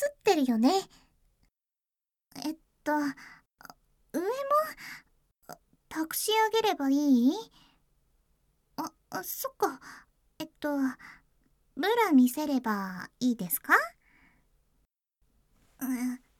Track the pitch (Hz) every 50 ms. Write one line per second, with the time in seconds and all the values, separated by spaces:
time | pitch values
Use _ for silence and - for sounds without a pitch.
0 | 571 587 587 _ _ 427 359 302 262 254 233 220 233 285 381 392 - - - _
1 | _ _ _ _ _ _ _ _ _ _ _ _ _ _ _ _ _ _ _ _
2 | _ _ _ _ _ _ - - - 311 311 - _ _ _ _ _ 294 302 294
3 | 294 277 - - - - - - _ _ _ _ - - - _ _ _ _ _
4 | _ _ - 320 359 403 508 539 554 554 587 605 640 640 - - - - - -
5 | - _ _ _ _ _ _ _ _ - - - _ _ _ _ _ _ - 311
6 | 320 320 - - - 415 440 440 440 427 440 453 440 403 302 294 277 269 277 294
7 | 294 285 262 233 240 277 370 453 453 - _ _ _ _ _ _ _ _ _ _
8 | _ _ _ _ _ _ _ _ _ _ _ _ _ _ _ 277 320 - - _
9 | _ _ - 381 359 - - - - 523 - - 403 302 262 - - - - -
10 | - _ _ _ _ _ _ - 311 - _ _ - 294 285 277 269 254 247 -
11 | - - - - _ _ _ _ _ _ _ _ _ _ _ 262 339 403 466 480
12 | 440 370 294 254 247 254 - 294 302 294 277 247 - 226 208 202 196 190 185 180
13 | 185 - _ _ 247 254 226 220 180 175 - - - 277 339 508 640 698 - _
14 | _ _ _ _ _ _ _ _ _ _ _ _ _ _ _ _ _ _ _ _
15 | _ _ _ _ _ _ _ _ _ _ _ _ _ _ _ - 269 262 254 233
16 | 247 254 247 254 _ _ _